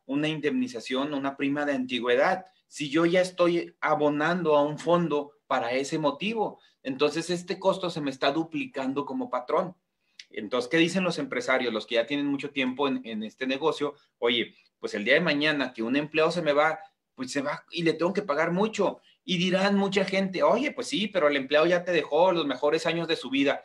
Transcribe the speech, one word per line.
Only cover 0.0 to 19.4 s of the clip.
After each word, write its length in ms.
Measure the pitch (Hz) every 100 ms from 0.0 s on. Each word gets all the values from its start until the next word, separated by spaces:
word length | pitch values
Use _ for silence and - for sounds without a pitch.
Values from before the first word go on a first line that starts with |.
| -
una 220 | 139 151
indemnización, 880 | 156 143 127 120 113 - 127 147 143
una 220 | 139 135
prima 280 | 139 147 143
de 80 |
antigüedad. 720 | 135 123 123 120 123 165 185 - _ _
Si 240 | - 151
yo 160 | 147 170
ya 140 | 180
estoy 520 | 180 - 175 170 - -
abonando 760 | 147 151 147 147 156 180 160 147
a 60 |
un 160 | 147 147
fondo 540 | 160 175 170 147 143 _ -
para 240 | 131 117
ese 260 | 127 139 160
motivo, 600 | 147 139 196 226 190 - _ _
entonces 460 | 131 135 147 156 160
este 300 | 175 175 185
costo 300 | 190 185 180
se 100 | 160
me 100 | 143
está 200 | 131 139
duplicando 760 | 160 160 151 - - 131 139 139
como 240 | 131 123
patrón." 460 | 123 - 151 180 - _ _ _ - -
Entonces, 400 | - 107 127 123
¿qué 80 | 165
dicen 260 | 170 185
los 140 | 180 165
empresarios, 560 | 139 123 123 131 123
los 120 | 110 -
que 100 | 117
ya 100 | 117
tienen 220 | 143 143
mucho 240 | 139 143
tiempo 360 | 139 127 127 143
en, 140 | 131 113
en 180 | 110
este 240 | 110 - 131
negocio? 480 | 135 156 147 147 - _ -
"Oye, 380 | 120 120 101 _ _ _
pues 140 | 113
el 100 | 104
día 120 | 104 147
de 60 |
mañana 520 | 170 147 151 151 127
que 100 | -
un 120 | 113 139
empleado 360 | 151 156 160
se 100 | 170
me 120 | 156
va, 260 | 143 156 156 - _ _ -
pues 160 | 127
se 100 | 143
va 240 | 139 165 -
y 120 | 160
le 100 | 165
tengo 200 | 156 170
que 80 | 196
pagar 300 | 196 165 170
mucho." 500 | 175 220 214 180 - _ _ -
Y 120 |
dirán 380 | 170